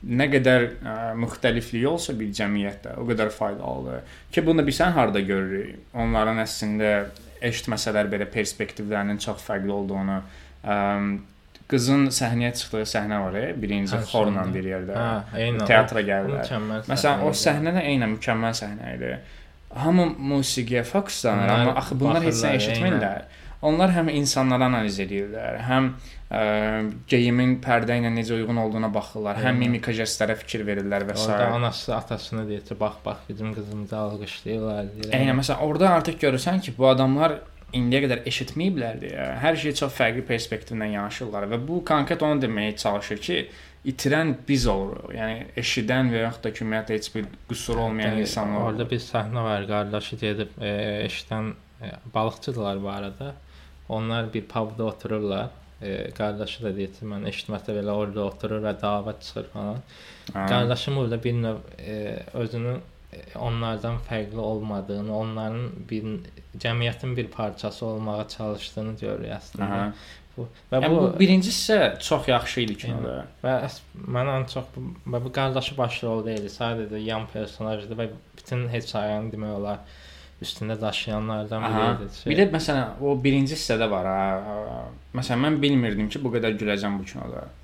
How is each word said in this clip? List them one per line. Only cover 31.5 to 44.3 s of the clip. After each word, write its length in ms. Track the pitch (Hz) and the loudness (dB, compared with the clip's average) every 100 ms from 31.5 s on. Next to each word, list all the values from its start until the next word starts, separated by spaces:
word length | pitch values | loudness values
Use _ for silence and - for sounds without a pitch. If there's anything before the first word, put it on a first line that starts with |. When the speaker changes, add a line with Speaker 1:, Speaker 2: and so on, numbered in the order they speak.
Speaker 2:
anası, 420 | 117 120 113 - 113 | 2 0 -2 -4 -4
atasını 500 | - 107 - 113 110 | -4 -8 -6 -6 -4
deyir 120 | 104 | -6
ki, 200 | - 101 | -8 -4
"Bax, 120 | 107 101 | -4 -2
bax, 120 | - 104 - | -8 -8 -10
bizim 260 | 101 107 | -8 -6
qızımızı 420 | 107 104 107 101 110 | -6 -8 -8 -6 -4
alqışlayırlar", 880 | 104 104 101 - - 110 110 104 101 | -4 -6 -8 -10 -6 -4 -2 -4 -6
deyir. 180 | 104 107 | -6 -2
Speaker 1:
Eynən, 240 | 127 135 131 | 2 4 2
məsələn, 180 | 131 135 | 2 0
orada 280 | 151 151 190 | 0 4 6
artıq 280 | 175 160 160 | 6 4 2
görürsən 400 | 147 131 147 185 | 2 2 2 0
ki, 120 | 185 113 | -2 4
bu 100 | 131 | 6
adamlar 500 | 131 131 139 160 147 - - - | 6 6 4 4 2 -8 -20 -6
indiyə 280 | 127 120 131 | 0 4 4
qədər 180 | 139 120 | 4 0
eşitməyiblər 760 | 120 123 127 - 180 175 117 120 | -2 -4 -4 -2 0 0 -2 -4
deyə 380 | - - 65 87 | -8 -6 -4 0
hər 160 | 143 160 | 2 2
şeyi 180 | 151 | 0
çox 180 | 143 139 - | 0 -2 2
fərqli 240 | 117 117 | 2 2
perspektivdən 720 | 123 117 - 110 - 117 107 | -2 -2 -2 -6 -6 -4 -2
yanaşırlar 560 | 104 101 - 123 104 101 | -2 -4 -6 -6 -4 -2
və 160 | 117 131 | -2 -2
bu 160 | 175 | -4
konkret 380 | 170 151 143 170 | 2 2 2 2
onu 180 | 151 147 | 2 2
deməyə 340 | 131 110 107 104 | 2 0 -2 0
çalışır 420 | 113 101 - 101 | 0 0 -2 -6
ki, 300 | - 175 - - - - - | -2 -2 -2 -10 -20 -10 -6
itirən 480 | 131 139 147 160 | -2 2 2 2